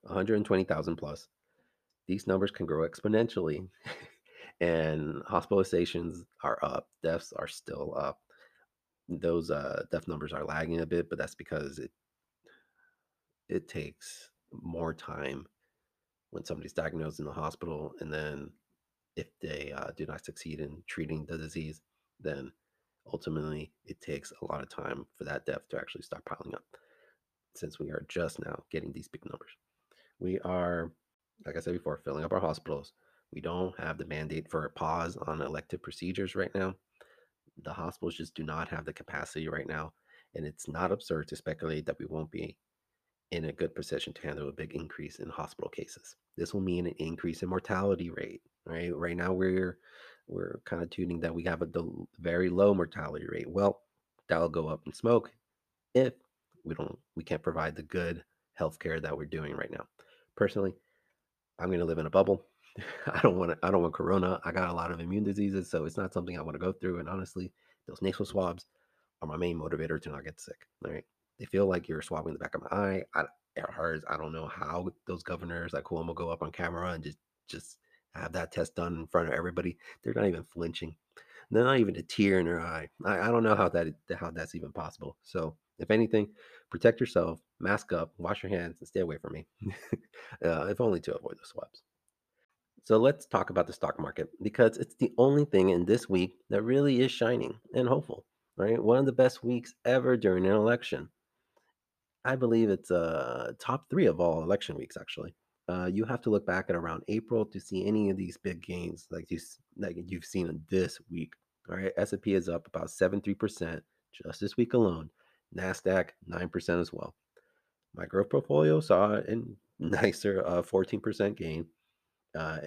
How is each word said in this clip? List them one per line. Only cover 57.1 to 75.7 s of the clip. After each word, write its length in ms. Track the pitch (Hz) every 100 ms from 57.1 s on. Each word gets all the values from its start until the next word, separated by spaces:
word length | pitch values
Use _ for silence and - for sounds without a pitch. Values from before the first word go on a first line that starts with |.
| -
we 80 |
can't 180 | 78 78
provide 320 | - 80 82
the 80 | 78
good 400 | 73 90 85 85 - _ _ -
healthcare 400 | 82 - 82 80
that 140 | 78 73
we're 80 |
doing 320 | 76 78 73 73
right 140 | -
now. 140 | - - _ - _ _ -
Personally, 380 | 101 104 98 - _ _ _ _ _ _ _ -
I'm 120 | 90
gonna 160 | 87 85
live 120 | 82
in 80 | 80
a 40 |
bubble. 340 | 95 98 95 - _ _ -
<laughs> 300 | - - -
I 140 | -
don't 160 | 117 90
wanna, 180 | 87 80
I 80 | 90
don't 120 | 95
want 120 | 85
corona. 460 | - - 95 90 95
I 80 | 85
got 160 | 90 90
a 60 |
lot 160 | 85 85
of 100 | 85
immune 240 | 85 101
diseases, 460 | 101 101 101 95 87
so 160 | 82 78
it's 100 | 80
not 160 | 95
something 260 | 92 87 85
I 40 |
wanna 160 | 78 76
go 140 | 90
through. 260 | 92 92 87
And 100 | 82
honestly, 420 | 95 90 92 92 _ _ _ -
those 140 | 90
nasal 240 | 95 - 98
swabs 400 | 101 90 87 - _ _ _ _ -
are 60 | 82
my 100 | 82
main 200 | 87 82
motivator 420 | 78 78 80 78
to 80 | 82
not 140 | 71
get 140 | 73 -
sick, 280 | - - _ -
all 80 | -
right? 120 | 78 - _ _ -
They 80 | -
feel 200 | 95 98
like 220 | 87 82
you're 140 | 78
swabbing 320 | - 80 80
the 40 | 73
back 160 | -
of 80 | -
my 140 | - 101
eye. 240 | 101 95 -
I, 100 | 76 80 _ _ -
it 120 | -
hurts. 360 | - 82 78 -
I 80 | 78
don't 160 | 78
know 140 | 80 78
how 420 | 85 73 87 92 - -
those 160 | 87
governors 500 | - 85 87 85 85